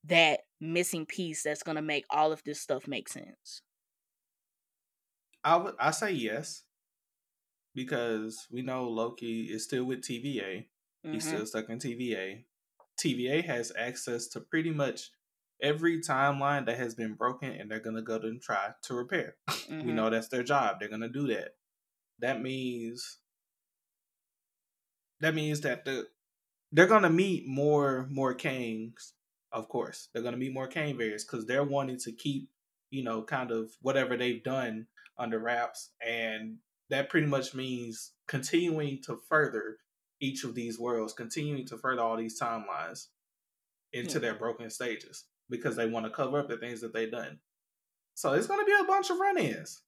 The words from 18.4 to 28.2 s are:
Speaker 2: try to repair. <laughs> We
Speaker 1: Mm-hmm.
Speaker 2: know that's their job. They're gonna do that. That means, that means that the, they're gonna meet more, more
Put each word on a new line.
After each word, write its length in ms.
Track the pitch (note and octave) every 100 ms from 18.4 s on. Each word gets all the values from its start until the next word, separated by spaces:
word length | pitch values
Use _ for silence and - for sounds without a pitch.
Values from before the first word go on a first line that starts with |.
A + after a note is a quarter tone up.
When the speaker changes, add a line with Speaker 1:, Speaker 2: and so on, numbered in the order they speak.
Speaker 2:
try 280 | - G#2 G2+ -
to 100 | -
repair. 420 | B2 B2 F3+ - - -
<laughs> 0 | - -
We 60 | D#3
Speaker 1:
Mm-hmm. 200 | A#2+ A2+
Speaker 2:
know 140 | A2
that's 200 | A2+ A2+
their 140 | B2+
job. 360 | A#2+ C#3+ A2+ F#2
They're 100 | G#2
gonna 200 | G#2+ A#2
do 180 | B2+ C#3+
that. 280 | G#2 - - _ _ _ _ _ _
That 220 | A#2+ C3
means, 760 | C3 C3 B2+ A#2+ A2+ A#2+ - - _ _ _ _ _ _ _ _ _ _ _ _ _ _ _ _ _ _ _ _
that 160 | D#3 D#3
means 260 | D3+ D3
that 220 | D3 A#2+ -
the, 220 | C3 - _ _ _ _ _ _
they're 160 | D3 F3+
gonna 220 | A3 F#3
meet 360 | E3 G3 F3 C3+
more, 640 | C3+ D3 D3 C#3 C3 C3
more 260 | C#3